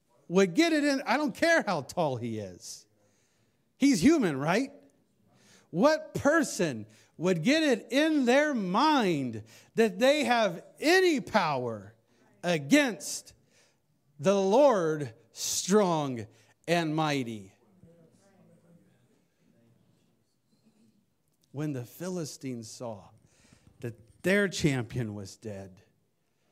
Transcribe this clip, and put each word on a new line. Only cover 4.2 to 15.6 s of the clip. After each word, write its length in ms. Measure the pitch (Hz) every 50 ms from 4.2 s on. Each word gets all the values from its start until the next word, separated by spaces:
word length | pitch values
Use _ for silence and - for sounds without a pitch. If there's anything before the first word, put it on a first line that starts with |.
| 226 175 143 131
right? 320 | 143 156 180 226 269 - - - - _ _ _ _ _ _ _ _ _ _ _ _ _ _ _ _ _
What 440 | - 170 233 302 311 311 311 - -
person 720 | - - 277 311 330 254 - - - 180 156 123 110 104 - - _ _ _ _
would 260 | - 156 185 190 165 151
get 200 | 233 302 330 320
it 260 | 294 240 - - -
in 340 | 233 277 302 320 311 294 254
their 300 | 233 254 277 302 302 277
mind 880 | 226 196 180 185 220 285 311 302 269 220 185 165 139 131 123 110 107 104 - - - - _ -
that 220 | - 226 214 180 185
they 260 | 247 269 294 302 262
have 380 | 226 240 233 220 190 165 160 - - - -
any 400 | - 302 359 381 381 359 311 247
power 720 | 175 - - 208 175 156 143 127 123 117 110 104 95 107 110 _ _ _ _ _ _ _ _ _ -
against 880 | 175 175 156 139 139 240 302 285 247 196 147 - - - - - - - _ _ _ _ _ _ _ _ _ _ _ _ _ _ _ _ -
the 140 | 143 190 202
Lord 760 | 196 190 190 202 262 294 277 226 190 170 156 156 151 143 117 - _ _ _ -
strong 920 | - - - - -